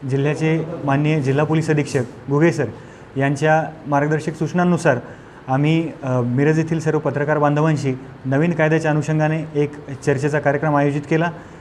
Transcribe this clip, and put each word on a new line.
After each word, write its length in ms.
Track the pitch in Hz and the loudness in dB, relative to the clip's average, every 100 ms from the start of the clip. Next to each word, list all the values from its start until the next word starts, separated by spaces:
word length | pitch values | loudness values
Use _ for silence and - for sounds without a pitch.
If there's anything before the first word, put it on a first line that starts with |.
| 135 | -4
जिल्ह्याचे 560 | 135 143 151 160 160 160 - | 0 0 0 0 0 -2 -6
माननीय 380 | 143 139 151 156 | 0 2 2 2
जिल्हा 240 | 131 139 151 | 2 2 2
पोलीस 240 | 160 160 | 2 2
अधीक्षक 600 | 156 139 135 120 - - | 0 0 -2 -4 -8 -2
गुगे 220 | 143 165 | 2 2
सर 140 | 147 117 - - - - 135 | 2 -4 -6 -18 -20 -10 -2
यांच्या 460 | 139 139 156 160 143 - 147 | 0 2 4 2 2 -8 -2
मार्गदर्शक 480 | 143 147 156 160 160 | 0 2 0 -4 -4
सूचनांनुसार 640 | 156 180 175 170 165 123 - - - - - | -4 0 2 2 2 0 -2 -18 -20 -18 -4
आम्ही, 440 | 131 147 160 160 120 | 0 2 2 0 -6
अ, 180 | 135 127 | -4 -2
मिरज 380 | 123 123 143 156 | 0 2 2 2
येथील 200 | 160 165 | 0 -2
सर्व 200 | 160 151 | 0 0
पत्रकार 380 | 151 135 143 151 | -2 -2 0 2
बांधवांशी 600 | 147 147 160 147 135 131 - - 131 | 2 2 2 0 -2 -4 -10 -10 -2
नवीन 260 | 135 170 | 0 2
कायद्याच्या 400 | 165 156 160 156 | 2 2 2 2
अनुषंगाने 480 | 151 143 156 151 160 151 143 | 0 0 0 0 0 -4 -2
एक 340 | 143 - - 131 - | -2 -4 -14 -4 0
चर्चेचा 340 | 135 147 151 | 0 0 0
कार्यक्रम 360 | 143 143 156 147 | 0 0 2 2
आयोजित 260 | 143 143 147 | 2 0 0
केला. 220 | 160 170 160 - - | 0 0 -4 -14 -20